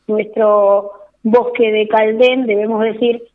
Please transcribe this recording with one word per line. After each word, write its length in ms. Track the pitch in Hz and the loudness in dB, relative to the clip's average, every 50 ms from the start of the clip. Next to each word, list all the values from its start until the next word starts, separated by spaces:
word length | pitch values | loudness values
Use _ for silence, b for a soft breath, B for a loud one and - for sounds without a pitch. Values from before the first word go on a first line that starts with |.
| _ | _
nuestro 840 | - 214 214 208 214 - - 220 214 208 208 202 196 202 202 202 202 B B B B B _ _ | -6 -4 -4 -4 -4 -2 0 2 2 4 4 4 4 2 2 0 -4 B B B B B _ _
bosque 480 | 220 214 240 - 240 240 247 233 220 | 2 2 2 2 0 -2 0 0 0
de 160 | 214 214 214 214 | 2 0 -2 0
Caldén, 580 | 214 220 220 220 220 226 247 254 254 262 262 | 0 0 2 0 2 2 2 2 2 0 -2
debemos 380 | 226 208 202 214 220 226 214 220 | -2 -2 -2 -2 -2 -2 -2 -2
decir 400 | 226 214 220 240 240 233 233 - - _ | -4 -2 -2 -2 -2 -2 -4 -6 -16 _